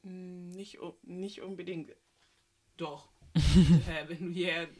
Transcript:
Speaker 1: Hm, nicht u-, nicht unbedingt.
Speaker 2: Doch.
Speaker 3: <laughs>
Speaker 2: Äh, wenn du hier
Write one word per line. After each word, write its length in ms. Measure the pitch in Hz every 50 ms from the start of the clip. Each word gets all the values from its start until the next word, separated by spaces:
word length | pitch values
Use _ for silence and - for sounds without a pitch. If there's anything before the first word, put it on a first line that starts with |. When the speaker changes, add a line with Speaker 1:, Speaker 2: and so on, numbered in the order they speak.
Speaker 1:
Hm, 480 | _ 190 185 185 185 180 180 180 180 175
nicht 300 | 175 190 196 202 - -
u-, 180 | - 175 175 _
nicht 380 | - - 175 180 190 196 202 -
unbedingt. 500 | - 190 196 175 175 180 185 165 151 - - _ _ _ _ _ _ _ _ _ _ _ _ _ _ _ _
Speaker 2:
Doch. 320 | - 170 151 143 147 - _ _ _ - -
Speaker 3:
<laughs> 80 | _ 165 - - - 185 175 143 170 151 - -
Speaker 2:
Äh, 200 | 160 156 151 151
wenn 180 | 170 151 180
du 40 | 175
hier 360 | 170 180 175 180 165 170 165 151 -